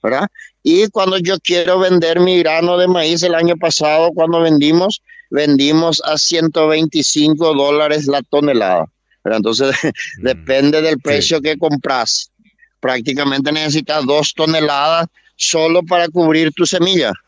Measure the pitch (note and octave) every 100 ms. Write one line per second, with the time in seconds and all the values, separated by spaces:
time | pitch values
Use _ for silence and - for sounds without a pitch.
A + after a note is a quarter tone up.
0 | G#2+ C3 G3+ - - _ - F3 G#3+ G#3
1 | F#3+ F#3+ F3 F#3+ - F3 E3+ F#3 F#3 F3+
2 | D#3+ E3+ F3+ F3+ D#3+ D#3+ F3 F3 F3+ F3+
3 | D#3 E3 F3 E3 E3+ E3+ E3+ - D3+ D#3
4 | E3+ E3+ D#3+ E3+ E3 D3+ D3 E3 F#3+ -
5 | _ - _ C#3 D3 C#3 C#3+ D#3 E3 D#3
6 | D3+ D3+ - E3+ D#3+ D#3+ D#3 D#3 D#3+ D#3
7 | C3+ D3+ D3+ D3+ E3 D3 C#3 D3 D3+ D3+
8 | C#3+ C#3+ A#2+ D3 D3 B2 F#2+ F2+ D#2 _
9 | _ _ - A2 G#2 G#2+ C3+ C3 D#3 -
10 | - G2+ B2 G#2 D#2+ C3+ C#3+ D#3 D#3+ D3
11 | D3+ C#3+ - D#3+ D3+ D3 D#3+ C#3+ C#3 C3
12 | A#2 - - _ _ _ _ _ B2+ B2+
13 | A#2+ C3+ C#3 C3+ C#3 D#3 D#3 D3+ C#3 D3+
14 | C3 D3 D3 - D#3+ D#3+ D3+ C#3+ D3+ E3
15 | E3 _ _ _ - D#3+ D#3+ E3+ E3 F3
16 | E3+ E3+ D#3+ D#3+ D#3+ D3 E3+ F#3 F3 F#3
17 | A#2+ F#2